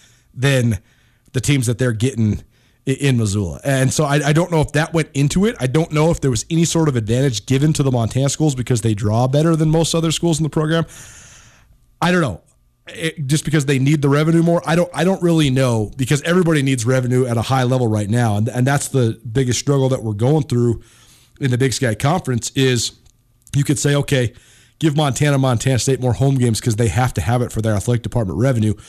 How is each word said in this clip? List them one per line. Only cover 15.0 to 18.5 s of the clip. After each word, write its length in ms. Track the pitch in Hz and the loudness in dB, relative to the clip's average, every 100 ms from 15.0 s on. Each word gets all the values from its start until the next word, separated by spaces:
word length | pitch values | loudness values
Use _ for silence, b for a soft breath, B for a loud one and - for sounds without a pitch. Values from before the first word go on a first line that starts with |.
| 175 | 0
don't 160 | 180 | 0
really 280 | 165 160 143 | 2 2 2
know 420 | 131 131 113 104 - | 2 0 0 -2 -4
because 260 | 127 143 | -2 0
everybody 380 | 170 175 170 156 | 2 2 2 2
needs 240 | 135 131 113 | 0 0 0
revenue 400 | 131 123 127 127 | 0 2 0 0
at 120 | 117 | -2
a 40 | |
high 220 | 104 135 | 0 0
level 240 | 123 131 117 | 2 0 0
right 220 | 107 101 | 0 0
now. 260 | 120 117 104 | 0 2 0
And, 140 | |
and 160 | 113 | -2